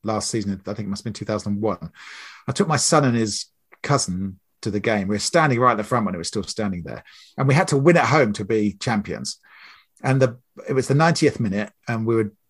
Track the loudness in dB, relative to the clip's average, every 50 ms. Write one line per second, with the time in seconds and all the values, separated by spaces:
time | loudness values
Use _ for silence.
0 | -4 -2 -4 -4 -4 -4 -4 -4 -2 -4 -6 -6 _ -10 -8 -8 -6 -8 -8 -8
1 | -8 -10 -10 -8 -6 -4 -4 -4 -2 -4 -4 -2 -2 -2 -4 -4 -10 -16 _ -18
2 | -20 -20 -20 -18 -20 -20 -20 -12 _ -8 0 0 0 2 2 0 2 4 4 4
3 | 4 4 2 2 0 -2 -4 -8 -10 _ _ _ _ _ -16 _ -2 0 0 0
4 | 0 -2 -4 -6 -6 -8 -8 _ _ _ _ _ -8 -4 -4 -2 0 0 0 0
5 | 0 -2 -2 -2 -4 0 2 2 4 4 4 4 4 4 4 2 -2 -2 0 0
6 | 0 -2 -4 -4 -8 -6 -6 -6 -6 -6 -6 -4 -4 -4 -4 -6 -8 -10 -12 -12
7 | -14 -20 -20 -20 -20 -18 _ 0 2 4 4 4 4 2 2 4 6 6 6 6
8 | 4 4 4 4 4 2 2 -4 -2 -2 0 2 2 0 -2 -2 -4 -2 -2 -2
9 | -2 -4 -8 -8 -8 -10 -12 _ _ _ -20 -20 -20 -20 -20 -20 _ _ _ _
10 | 0 0 4 4 2 2 0 -8 _ _ _ -16 -8 -2 -2 -2 0 2 2 4
11 | 4 4 4 4 2 2 2 2 -2 -2 -2 -4 -4 -6 _ _ _ -6 -4 -2
12 | 0 0 2 2 0 -2 _ _ _